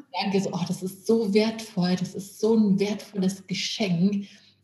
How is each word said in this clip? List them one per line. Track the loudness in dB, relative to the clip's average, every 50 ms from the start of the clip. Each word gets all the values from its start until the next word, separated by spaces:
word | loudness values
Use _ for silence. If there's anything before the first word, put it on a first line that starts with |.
| -12 _ -6
Der | -4 -2 0
Gedanke | 0 0
so, | 0 0 -2
"Oh, | -4 -4
das | -4 -4 -6 -6
ist | -8 -10 -4 0
so | 2 2 2 2 2 2
wertvoll, | 2 2 2 0 -4 -10 -6 -2 0 0 0 0
das | 0 -2 -4 -6
ist | -10 -12 -12 -6 -2
so | 0 2 4
ein | 4 4 4 4 4
wertvolles | 2 0 -2 -4 -8 -8 -4 -2 0 0 -2 -4 -6
Geschenk. | -8 -6 -6 -4 -6 -4 -2 -2 0 2 2 2 2 2 0 -4 -8 -14 -20 -20 -20 _ _